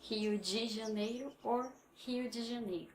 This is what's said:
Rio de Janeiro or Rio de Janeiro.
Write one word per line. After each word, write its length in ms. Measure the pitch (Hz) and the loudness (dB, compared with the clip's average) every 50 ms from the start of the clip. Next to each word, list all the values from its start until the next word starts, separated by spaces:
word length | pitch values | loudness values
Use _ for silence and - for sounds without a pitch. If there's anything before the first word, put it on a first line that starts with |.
Rio 360 | - - 226 214 214 214 208 208 | -4 -2 0 2 4 4 4 2
de 300 | 185 - 185 226 226 226 | 2 2 0 2 0 0
Janeiro 640 | 208 220 220 214 214 208 208 220 233 247 269 277 - - | -2 -2 -2 -2 0 0 0 0 0 -2 -4 -6 -8 -6
or 300 | - 220 233 247 254 262 254 - - - - - - | 0 2 4 4 2 0 -6 -12 -20 -20 -20 -12 -4
Rio 240 | - 254 247 254 240 | -2 0 0 0 0
de 120 | 214 233 233 | -2 -4 -2
Janeiro. 500 | 226 240 240 233 202 180 170 160 - | -2 -2 -2 -2 -2 -2 -2 -4 -6